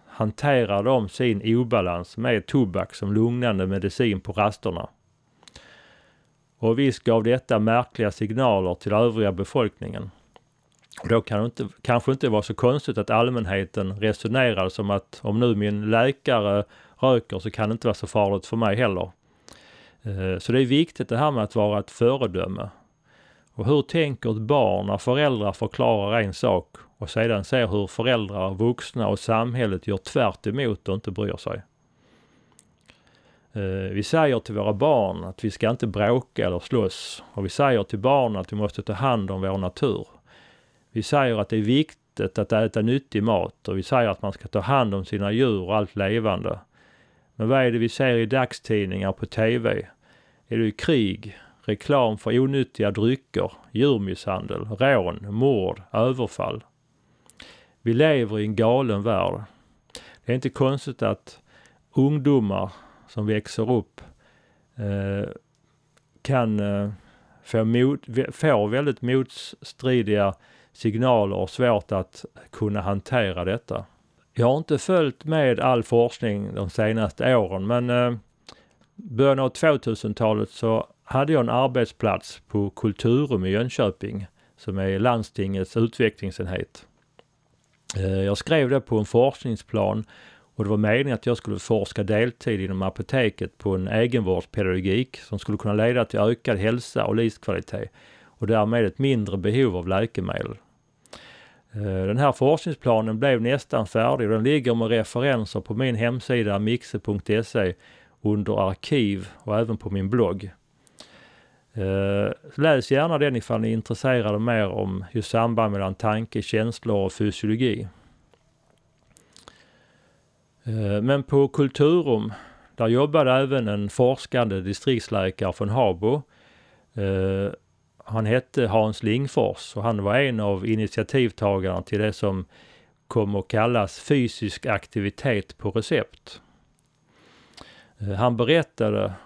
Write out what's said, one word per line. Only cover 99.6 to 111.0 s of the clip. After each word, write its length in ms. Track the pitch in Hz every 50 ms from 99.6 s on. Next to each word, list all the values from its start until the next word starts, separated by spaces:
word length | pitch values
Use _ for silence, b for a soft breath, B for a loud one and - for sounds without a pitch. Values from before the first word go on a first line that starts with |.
| 135 113 87
av 100 | 90 85
läkemedel. 680 | 92 95 98 113 113 - 98 92 92 - - - - - - _ _ _ _ _ _ _ B B B B B B B B B B B B B B _
Eh, 360 | - 104 104 98 95 95 95
den 100 | 95 107
här 140 | 120 147 139
forskningsplanen 880 | 123 - 131 139 160 156 - 175 147 - - 127 113 110 110 110 110 110
blev 220 | 135 139 127 117
nästan 460 | 113 120 135 127 - - - 120 107
färdig 400 | - - 113 113 123 135 127 117
och 60 | 104 110
den 100 | 110 110
ligger 320 | 135 151 151 120 123 117
med 120 | 117 113
referenser 720 | 107 120 110 107 - - 120 131 139 131 117 107 - - 101
på 120 | - - 110
min 220 | 113 131 131 117
hemsida 640 | 107 117 120 127 127 - - 127 120 110 104 101 98
mixe 400 | 107 110 120 123 - - - 101
punkt 300 | - - 101 98 - - 104 110 110
se 300 | - - 117 98 90 87 b b b b b b b b b
under 480 | - 107 104 104 101 - 104 101 98 95
arkiv 600 | 98 - - - 151 139 113 101 98 95 92 98 -
och 220 | - - 113 104 110
även 180 | 117 110 110
på 120 | - - 104
min 200 | 98 98 95 98
blogg. 420 | 117 120 113 87 92 98 101 92 - _ _ _ B B B B B B